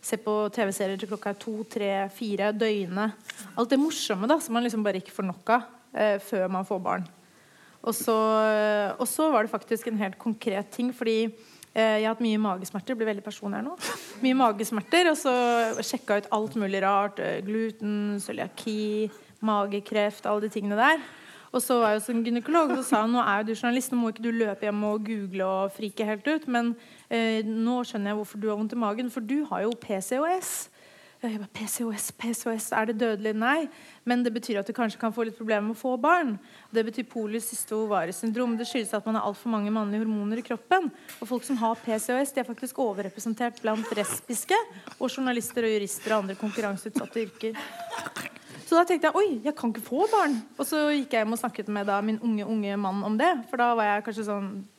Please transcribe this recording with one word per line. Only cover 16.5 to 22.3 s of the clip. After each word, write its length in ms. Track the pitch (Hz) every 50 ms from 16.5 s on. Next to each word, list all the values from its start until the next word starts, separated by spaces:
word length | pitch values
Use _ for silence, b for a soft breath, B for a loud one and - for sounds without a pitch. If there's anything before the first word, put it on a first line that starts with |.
| -
mulig 240 | 233 208 196 196 196 190
rart, 380 | 190 202 196 202 208 202 202
eh, 200 | - - - - 190
gluten, 720 | 190 214 220 226 226 214 220 214 208 208 208 208 208 208 202
cøliaki, 920 | 196 - - - 139 175 - - - 226 214 214 214 214 214 214 220 214 B B B B B _
magekreft, 840 | - 220 214 208 202 202 202 202 202 - - 214 208 208 208 - -
alle 140 | 208 208 208
de 80 | 208 214
tingene 280 | 196 226 196 202 202
der. 240 | 208 233 285 320 320 262 B B B B B B B B B B
Og 80 | 254 240
så 160 | - 262 240
var 140 | 233 214 208
jeg 80 | 214
hos 80 | 208 -
en 140 | 247 233 233
gynekolog, 460 | 240